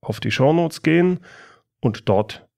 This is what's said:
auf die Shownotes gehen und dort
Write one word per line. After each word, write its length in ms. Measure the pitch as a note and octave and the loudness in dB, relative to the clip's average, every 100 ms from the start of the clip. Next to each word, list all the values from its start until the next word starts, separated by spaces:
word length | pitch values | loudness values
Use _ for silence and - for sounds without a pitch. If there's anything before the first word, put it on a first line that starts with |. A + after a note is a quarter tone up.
auf 200 | - G#2+ | -8 -6
die 100 | - | -6
Shownotes 520 | - C3 E3 E3 - | 0 2 2 -2 -2
gehen 360 | - E3 F3+ F3+ - - - _ _ _ | 0 2 2 0 -8 -20 -20 _ _ _
und 280 | A#2+ G2+ - | -4 -4 0
dort 400 | G2 G#2+ - _ | 0 0 -8 _